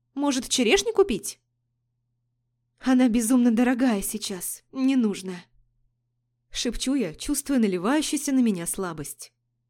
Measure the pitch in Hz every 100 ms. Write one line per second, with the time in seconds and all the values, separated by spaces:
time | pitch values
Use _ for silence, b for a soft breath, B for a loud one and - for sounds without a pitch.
0 | _ 277 285 262 - - 220 403 466 427
1 | 392 196 - - _ _ _ _ _ _
2 | _ _ _ _ _ _ _ _ 254 254
3 | 254 220 220 254 240 226 247 254 262 202
4 | 190 214 - 185 - - _ 269 262 269
5 | 220 180 185 175 - _ _ _ _ _
6 | _ _ _ _ _ - 247 226 254 277
7 | 185 156 - 285 - 269 220 180 185 302
8 | 294 294 294 262 233 185 170 - 185 156
9 | 147 - - _ _ _